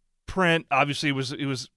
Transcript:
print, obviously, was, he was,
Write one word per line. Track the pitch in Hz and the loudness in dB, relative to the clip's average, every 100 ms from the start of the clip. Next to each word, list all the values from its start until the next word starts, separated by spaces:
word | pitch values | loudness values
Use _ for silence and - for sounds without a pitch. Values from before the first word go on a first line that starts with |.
| _ _ - | _ _ -8
print, | 185 180 165 - | 0 2 2 2
obviously, | 135 143 139 156 | 2 2 0 -2
was, | 135 127 | -2 -4
he | 147 139 | -4 -4
was, | 131 123 | -4 -8